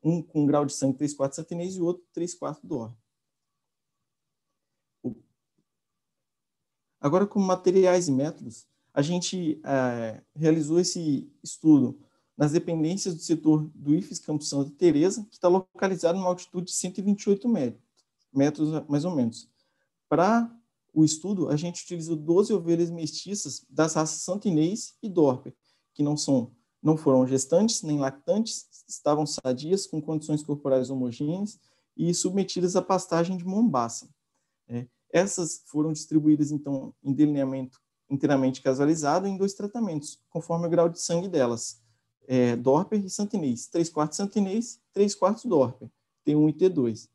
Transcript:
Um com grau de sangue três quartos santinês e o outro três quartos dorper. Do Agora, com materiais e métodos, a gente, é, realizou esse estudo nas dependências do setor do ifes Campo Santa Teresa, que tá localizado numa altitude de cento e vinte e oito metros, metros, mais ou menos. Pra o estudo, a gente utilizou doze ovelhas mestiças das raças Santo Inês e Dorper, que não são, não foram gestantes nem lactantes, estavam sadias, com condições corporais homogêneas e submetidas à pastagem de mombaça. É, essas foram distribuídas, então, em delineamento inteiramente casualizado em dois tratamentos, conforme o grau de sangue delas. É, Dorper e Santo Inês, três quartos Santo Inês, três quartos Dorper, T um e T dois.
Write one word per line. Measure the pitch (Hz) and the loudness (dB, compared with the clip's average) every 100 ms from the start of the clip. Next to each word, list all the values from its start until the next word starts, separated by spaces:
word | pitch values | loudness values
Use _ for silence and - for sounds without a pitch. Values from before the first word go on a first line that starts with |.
Um | 160 170 | 0 -2
com | 156 156 143 | -2 0 2
grau | 147 | 2
de | 143 | 0
sangue | - 135 131 | -2 -2 0
três | 147 | -4
quartos | 147 139 - | -2 -4 -4
santinês | 160 170 180 190 | -10 -8 -8 -2
e | |
o | |
outro | 170 175 _ | -2 -2 _
três | - 170 | -8 -8
quartos | - 143 151 | -6 -10 -10
dorper. | - 147 113 120 _ _ _ _ _ _ _ _ _ _ _ _ _ _ _ _ _ _ _ _ | -8 -8 -8 -14 _ _ _ _ _ _ _ _ _ _ _ _ _ _ _ _ _ _ _ _
Do | 131 110 _ _ _ _ _ _ _ _ _ _ _ _ _ _ _ _ _ _ | -12 -12 _ _ _ _ _ _ _ _ _ _ _ _ _ _ _ _ _ _
Agora, | 143 175 202 | 0 2 2
com | 202 | 0
materiais | 190 180 185 190 185 180 170 | 0 2 4 6 6 4 2
e | |
métodos, | 131 147 - 123 104 _ _ _ | 0 0 -6 -16 -18 _ _ _
a | - | -2
gente, | 143 180 175 185 165 156 | 0 -2 -4 -4 -4 -4
é, | - 139 127 120 113 107 _ | -2 0 0 -2 -6 -10 _
realizou | - 156 160 147 170 | 0 2 4 2 0
esse | 180 175 160 135 - _ | 0 -2 -2 -2 -4 _
estudo | - - 160 147 123 - _ _ _ - | -18 0 6 8 6 -4 _ _ _ -2
nas | 147 | 0
dependências | 165 170 165 156 196 196 | 2 -2 -2 0 -2 -4
do | 160 | -8
setor | - 156 156 156 151 | -4 0 2 2 0
do | - 143 | -8 0
ifes | 151 147 - | 0 0 -12
Campo | - 151 | -6 -6
Santa | - 143 139 | -4 -4 -4
Teresa, | - 180 147 180 220 208 | 2 4 4 2 -2 -12
que | - | -2
tá | 180 | 2
localizado | 190 185 - 196 185 165 190 | 2 0 -4 -2 0 0 0
numa | 185 | -2
altitude | 180 - 180 180 | -4 -6 -10 -6
de | |
cento | - 190 190 | -6 -6 -4
e | |
vinte | 196 202 | -2 0
e | - | 2
oito | 196 240 | 0 2
metros, | 214 123 - _ _ _ _ _ | 0 -2 -6 _ _ _ _ _
metros, | 135 143 - 156 156 147 | 2 2 2 -2 -2 -2
mais | 143 | -2
ou | 165 | 0
menos. | 160 117 - - _ _ _ _ _ _ | 0 -2 -4 -20 _ _ _ _ _ _
Pra | 151 185 233 233 - _ _ _ | 2 4 2 0 -8 _ _ _
o | 151 | 2
estudo, | 156 156 185 196 151 | 4 2 -4 -2 0
a | 147 | 0
gente | 175 175 | -2 -8
utilizou | - 175 160 | -10 -10 -6
doze | 160 151 170 220 | -6 2 2 2
ovelhas | 208 165 170 170 | 0 0 0 0
mestiças | 170 156 - 175 202 143 - _ | -4 -8 -8 -10 -10 -8 -12 _
das | 139 156 | 0 0
raças | 156 156 - | 2 -2 -4
Santo | - 196 208 | -6 -4 0
Inês | 156 160 220 - _ | 2 0 -2 -10 _
e | 226 | -4
Dorper, | 175 143 127 131 - _ _ _ | 2 4 2 -8 -20 _ _ _
que | - | -4
não | 147 147 | -2 0
são, | - 135 113 _ _ _ | 0 0 0 _ _ _
não | 151 156 | 0 2
foram | 143 131 127 | 4 4 4
gestantes | 135 - 170 220 - | 0 2 2 2 0
nem | 156 147 | -2 -2
lactantes, | 139 143 - 196 226 - - - _ | -2 -4 -2 0 0 -6 -14 -20 _
estavam | - 147 151 151 | -4 0 0 0
sadias, | - 131 127 151 190 - | -4 -4 -4 0 -2 -2
com | 156 | -8
condições | 147 156 156 151 | -4 -6 -2 -4
corporais | - 147 143 131 127 | -2 -6 0 0 0
homogêneas | 135 123 117 147 180 208 - _ _ _ - | -4 -4 -4 -4 -4 -6 -10 _ _ _ -4
e | 165 | -2
submetidas | 175 190 196 190 - 175 185 | 0 -2 -2 -2 -2 0 0
à | |
pastagem | 180 190 - 165 170 185 | 0 -2 0 -2 0 -4
de | |
mombaça. | 175 196 233 135 117 - - _ _ _ _ _ _ | -4 0 2 2 -2 -6 -16 _ _ _ _ _ _
É, | 120 123 _ _ | -10 -10 _ _
essas | 165 196 - 165 - _ | 0 2 -2 -6 -8 _
foram | 151 151 | -4 -2
distribuídas, | 156 - 156 151 151 143 | -4 0 2 4 4 2
então, | 147 143 135 135 - | -2 -4 -6 -8 -12
em | 139 | -4
delineamento | 135 151 147 135 135 131 _ _ _ _ | 2 2 2 -2 -4 -10 _ _ _ _
inteiramente | 139 147 139 131 131 | -2 2 2 2 0
casualizado | 135 131 143 160 147 170 196 | -2 0 2 2 0 0 -2
em | 190 | -2
dois | 196 | -4
tratamentos, | - 202 240 214 156 143 - _ | -4 -8 -6 -4 -6 -10 -20 _
conforme | 170 - 170 170 | -12 -4 -2 2
o | |
grau | 170 170 | 2 2
de | 165 | 0
sangue | - 170 190 | -4 -2 -2
delas. | 170 123 117 - - _ _ _ _ - | 0 0 -2 -8 -14 _ _ _ _ -2
É, | 127 123 | 2 2
Dorper | 120 123 143 190 214 | 2 2 2 2 -2
e | 190 | -4
Santo | - 202 | -6 -4
Inês, | 208 147 117 - | -2 -2 -4 -4
três | 170 165 | -2 -2
quartos | 151 151 - | -2 -4 -4
Santo | 202 214 | -4 -2
Inês, | 190 208 233 - _ | -2 -2 -6 -12 _
três | 196 202 | 0 0
quartos | - 185 226 | 2 0 0
Dorper, | 247 160 123 - 120 _ _ _ | 0 2 2 -2 -20 _ _ _
T | - 151 | 0 4
um | 156 | 4
e | |
T | 151 185 | 4 2
dois. | 165 120 107 - | 2 -2 -4 -14